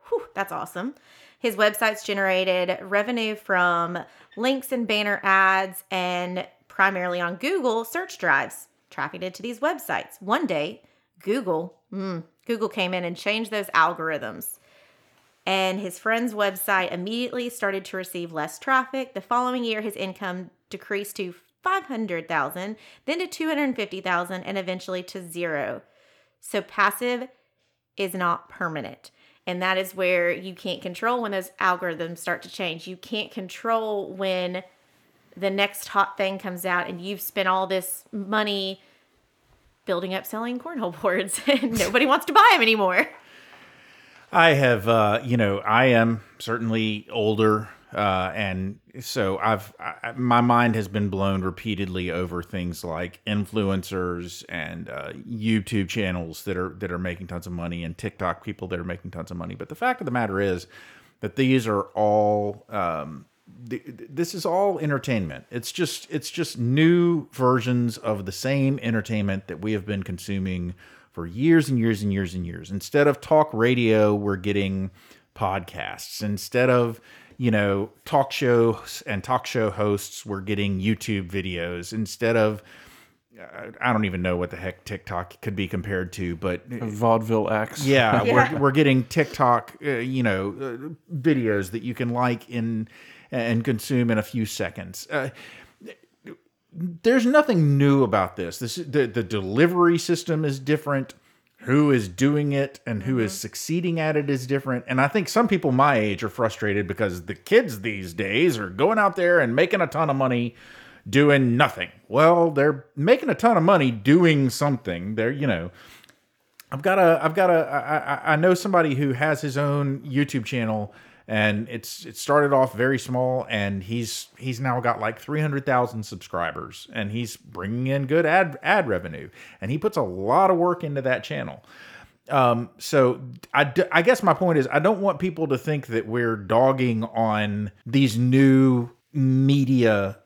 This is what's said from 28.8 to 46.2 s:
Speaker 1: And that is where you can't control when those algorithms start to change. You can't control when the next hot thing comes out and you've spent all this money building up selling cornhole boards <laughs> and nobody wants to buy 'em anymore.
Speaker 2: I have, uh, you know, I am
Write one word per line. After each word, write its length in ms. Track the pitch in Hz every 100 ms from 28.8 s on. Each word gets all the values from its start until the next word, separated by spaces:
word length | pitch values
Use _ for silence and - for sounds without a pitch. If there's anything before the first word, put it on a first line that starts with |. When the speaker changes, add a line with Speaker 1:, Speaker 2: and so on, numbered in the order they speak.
| 104 - - _ _ _ -
Speaker 1:
And 160 | 180
that 160 | 185 190
is 160 | 190 190
where 360 | 180 180 175
you 240 | 175 190 175
can't 260 | 190 175
control 400 | 185 175 226 247
when 80 | 220
those 200 | 190 185 -
algorithms 560 | 190 180 180 165 170 170
start 240 | - 170
to 80 | 175
change. 380 | - 180 165 185
You 100 | 180
can't 320 | - 214 -
control 840 | - 185 - 226 226 220 208 -
when 520 | 190 190 185 180 185 185 _ _ _ _ _ _ 175
the 140 | 196
next 380 | 196 202 - -
hot 280 | 202 196 -
thing 220 | 190 190
comes 260 | 190 180 185
out 220 | 180 175
and 100 | 175
you've 220 | 185 196
spent 260 | - 208 185
all 200 | 190 185
this 380 | 190 180 - -
money 680 | 208 196 214 208 202 190 190 _ _ _ _ _ _ _ _ _ _ -
building 300 | 175 185 190
up 100 | -
selling 320 | 220 240 247
cornhole 420 | 330 294 180 156
boards 400 | 202 185 - -
<laughs> 40 | -
and 300 | 277 233 226
nobody 300 | 185 233 269
wants 180 | 294 -
to 80 |
buy 180 | 415 453 359
'em 80 |
anymore. 440 | 226 220 185 185 294 - - - - - - - - - - - _
Speaker 2:
I 180 | 185 165
have, 380 | 143 131 113 104
uh, 320 | 113 104 113
you 140 | 131 120
know, 220 | 104 98
I 260 | 104 113 131
am 360 | 117 113 113